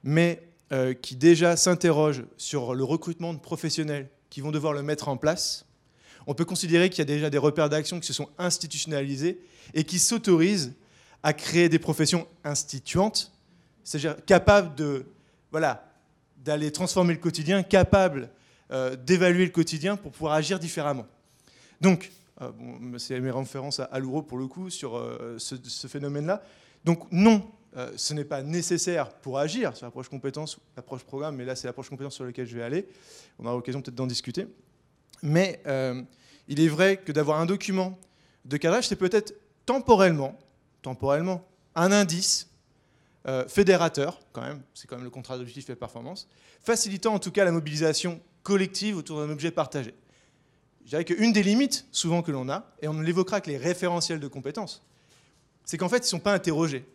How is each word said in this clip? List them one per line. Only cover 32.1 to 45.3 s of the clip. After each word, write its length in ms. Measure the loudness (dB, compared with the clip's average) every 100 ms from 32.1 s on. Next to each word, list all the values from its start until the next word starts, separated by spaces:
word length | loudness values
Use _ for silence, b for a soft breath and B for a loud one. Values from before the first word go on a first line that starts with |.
sur 120 | -10 -12
laquelle 200 | -10 -10
je 100 | -8
vais 60 |
aller. 260 | -4 -4 -6 B B B B B
On 60 | -6
aura 100 | -6
l'occasion 260 | -6 -8
peut-être 140 | -10 -8
d'en 100 | -6
discuter. 400 | -6 -6 -8 -10 -14 _ _ _ _ _ -8
Mais, 360 | 2 2 2 -2 -4
euh, 380 | -2 -2 -4 -10 b b b b
il 120 | 2
est 80 | 2
vrai 300 | 6 4 4
que 140 | -2
d'avoir 280 | 0 2 2
un 80 | 0
document 500 | -2 -2 -2 -2 -6 b b b b -6
de 120 | 0
cadrage, 300 | 2 2 0
c'est 80 | 0
peut-être 380 | 2 2 0 -16 _ _ -2
temporellement, 720 | -2 6 8 8 4 -4 -8 _ _ _ _
temporellement, 600 | -12 -4 0 0 0 -6 -8 _ _
un 180 | 0 4
indice, 600 | 4 4 0 0 -2 -4 _ _ _ _ _ _ _ -6
euh, 200 | -4 -2
fédérateur, 720 | 2 6 6 4 0 -4 -4 _
quand 100 | -12
même, 200 | -10 -12 -16 -20
c'est 120 | -16
quand 100 | -14
même 80 | -14
le 40 |
contrat 300 | -14 -12